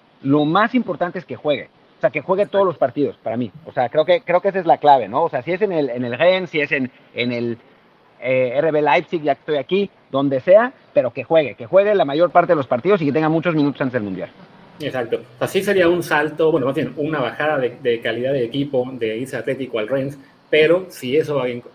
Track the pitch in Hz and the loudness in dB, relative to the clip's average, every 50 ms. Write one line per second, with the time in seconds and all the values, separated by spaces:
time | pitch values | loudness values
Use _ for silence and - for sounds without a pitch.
0 | _ _ _ _ - 135 139 151 147 151 165 196 214 233 - 247 220 190 170 - | _ _ _ _ -2 2 2 2 2 2 2 2 2 2 0 -2 -2 -2 -4 -4
1 | 175 175 170 185 156 - 123 - - 151 143 110 90 - _ _ _ _ _ _ | -6 -6 -6 -8 -12 -12 -12 -6 -2 -2 -2 -2 -4 -10 _ _ _ _ _ _
2 | - 156 127 151 123 - 190 185 202 - - 196 196 180 147 - 143 123 - 143 | -2 -2 -2 -2 -2 0 0 0 0 0 2 2 2 2 2 0 -2 -2 0 -2
3 | 143 110 - - - 113 113 120 123 98 - - - - - 139 127 120 - 151 | -2 -2 -4 -6 -8 -6 -4 -4 -6 -6 -8 -14 -20 -8 -4 -4 -4 0 0 0
4 | 156 170 175 170 - - 175 180 - 196 180 190 175 165 151 - - 147 139 135 | 2 2 0 0 0 0 0 0 0 0 -2 0 2 2 2 4 6 6 6 6
5 | 110 92 113 143 170 156 - 131 120 160 180 175 214 196 180 160 143 127 120 123 | 4 0 -2 -2 -2 -2 -2 -6 -4 -4 -4 -2 -2 -2 0 -2 -2 -2 -4 -4
6 | 127 120 120 123 160 180 185 190 180 160 - 151 143 - 151 139 127 123 - - | -6 -6 -2 2 2 2 2 2 -2 -4 -4 -4 -2 0 -2 -2 -2 -4 -8 -14
7 | _ _ - 113 120 123 123 120 120 117 117 113 - _ _ _ _ _ _ _ | _ _ -6 -4 -4 -2 -4 -4 -4 -6 -6 -8 -12 _ _ _ _ _ _ _
8 | _ _ _ - 117 127 131 131 127 123 117 139 156 160 147 151 151 143 147 180 | _ _ _ -8 -4 0 0 0 0 0 0 0 0 0 0 2 2 4 2 2
9 | - - - 165 147 147 139 - _ - 151 139 131 - 180 196 202 190 - _ | 0 -2 -6 -4 -2 -2 -2 -2 _ -4 -4 -4 -2 -2 -2 -2 -2 -2 -6 _
10 | _ _ - 135 139 139 135 131 - 185 185 214 240 254 - _ _ _ - 147 | _ _ -2 -2 0 0 0 0 4 6 6 6 6 4 -2 _ _ _ -2 -2
11 | 131 120 - 139 - - 165 165 147 117 - - 123 107 160 190 202 208 214 190 | 0 0 -4 -8 -2 2 2 2 2 2 -4 -10 -6 0 2 4 4 4 2 2
12 | 160 139 139 156 175 165 - 175 170 170 170 151 131 - 131 117 113 180 208 185 | 2 0 2 0 0 4 4 4 4 4 2 0 2 0 -2 -2 2 2 2 2
13 | 160 143 127 160 156 156 160 165 156 180 160 156 143 143 135 - 147 127 120 120 | 2 0 0 0 0 0 0 0 0 0 0 0 0 0 0 -2 -4 -4 -4 -4
14 | 104 101 95 90 85 - - - - - - - - - - - 147 127 - 127 | -4 -6 -6 -8 -10 -12 -14 -18 -20 -20 -20 -20 -20 -20 -18 -12 -10 -8 -6 -6
15 | 120 113 117 113 - - - - 135 - - 196 196 208 202 190 175 170 180 175 | -4 -4 -4 -6 -6 -10 -8 -6 -6 -4 -2 -2 0 0 2 4 4 4 2 2
16 | - - 160 151 151 151 151 - 160 156 160 151 123 135 135 160 135 123 - 160 | 0 0 0 0 0 -2 -2 0 2 2 2 2 0 -2 -2 -2 -4 -4 -6 -6
17 | 143 156 156 147 127 131 - - 147 151 151 139 127 117 117 - - 123 117 117 | -6 -4 -4 -4 -4 -4 -4 -4 -2 -2 -2 -2 -2 -4 -4 -4 -2 -2 -2 -2
18 | - 120 113 117 123 131 143 135 120 117 127 139 143 143 - 127 123 131 131 120 | -2 -4 -4 -4 -2 -2 -2 -2 -2 -2 -4 -4 -4 -2 -2 -2 -2 -4 -6 -6
19 | 113 110 110 113 131 120 139 120 110 143 131 123 131 123 - 113 107 104 135 139 | -6 -4 -4 -6 -8 -8 -8 -8 -6 -6 -6 -6 -6 -6 -6 -6 -4 -2 -2 -2
20 | 131 139 143 - - - _ _ _ _ - 151 156 156 170 185 185 - - - | -2 -4 -8 -10 -16 -20 _ _ _ _ 2 4 6 6 4 2 0 -4 -12 -12
21 | 131 123 131 160 139 147 147 135 123 127 120 120 - - - | -6 -2 0 0 0 0 -2 -2 -2 -2 -4 -8 -10 -14 -12